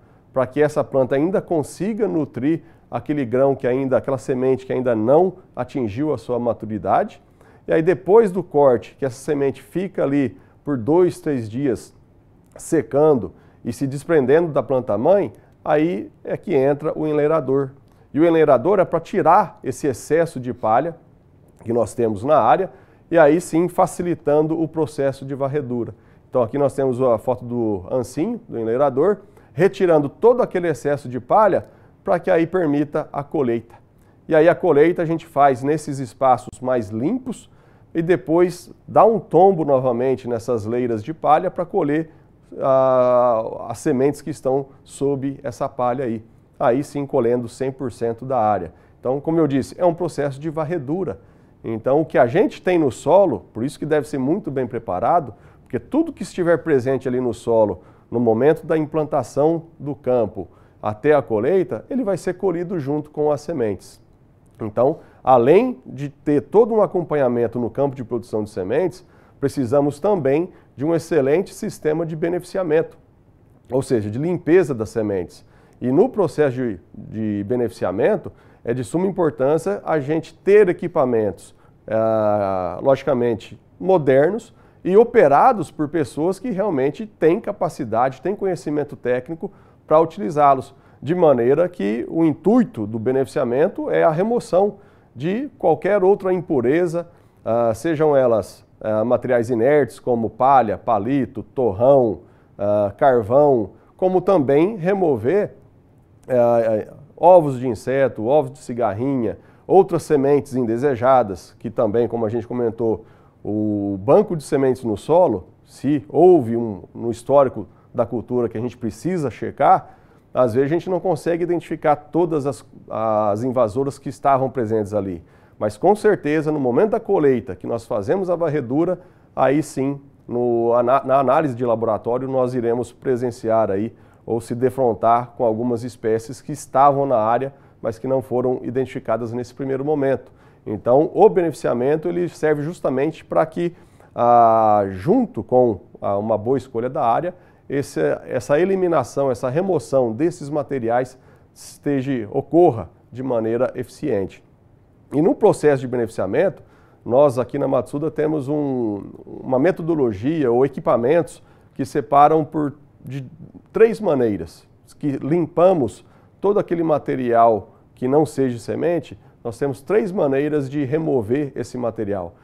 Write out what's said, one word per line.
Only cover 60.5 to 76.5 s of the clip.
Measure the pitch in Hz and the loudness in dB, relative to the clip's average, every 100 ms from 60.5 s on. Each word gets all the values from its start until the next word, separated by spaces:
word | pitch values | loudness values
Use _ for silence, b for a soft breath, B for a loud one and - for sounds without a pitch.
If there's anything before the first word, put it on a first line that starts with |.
| b b b | b b b
até | 107 104 147 | -8 -2 2
a | 151 | 2
colheita, | - 107 123 190 165 113 - | 2 -2 0 0 -2 -6 -8
ele | 269 | -6
vai | 208 185 | -4 -4
ser | - | -4
colhido | 180 196 170 175 185 | -4 -4 -4 -4 -6
junto | 135 151 151 | -4 -6 -6
com | - 151 | -4 -2
as | 143 | -2
sementes. | - 165 110 98 - - _ _ _ _ _ - | -4 -4 -4 -4 -10 -20 _ _ _ _ _ -12
Então, | 110 104 131 160 B B | -6 0 0 0 B B
além | 127 127 120 180 254 254 | 2 4 6 4 4 -4
de | - 127 143 | -14 -12 -12
ter | - - 147 | -8 -2 -2
todo | 147 196 233 | 2 2 4
um | 220 | 2
acompanhamento | 180 185 160 151 127 120 113 123 | 0 -2 -4 0 0 0 -2 -2
no | 113 | -4
campo | 117 139 131 | -2 -4 -4
de | |
produção | 113 120 - 110 | -8 -8 -6 -6
de | 107 | -6
sementes, | - 92 135 185 - b b b _ | -6 -4 -2 -2 -6 b b b _
precisamos | 139 143 120 143 147 139 | -6 -4 0 2 0 -2
também | 202 196 131 143 180 B B - | -2 0 0 0 -2 B B -8
de | |
um | 147 | -4
excelente | 170 160 165 135 156 190 | -2 0 0 2 0 -2
sistema | - 214 - 151 160 165 | -8 -10 -6 -4 -2 -4
de | 160 | -4
beneficiamento, | 170 175 175 196 180 156 160 - _ _ _ _ _ _ - | -4 -4 -6 -6 0 0 0 -8 _ _ _ _ _ _ -6
ou | 127 | -4
seja, | 135 120 104 | 0 0 -2
de | 110 | -4
limpeza | 160 175 - 180 151 | -4 -4 2 2 2
das | 123 104 | -2 -6
sementes. | 117 107 98 87 - - b b _ | -4 -2 -4 -6 -12 -20 b b _
E | 120 | 0
no | 139 254 | 2 2
processo | 220 175 - 147 | 2 -2 0 -2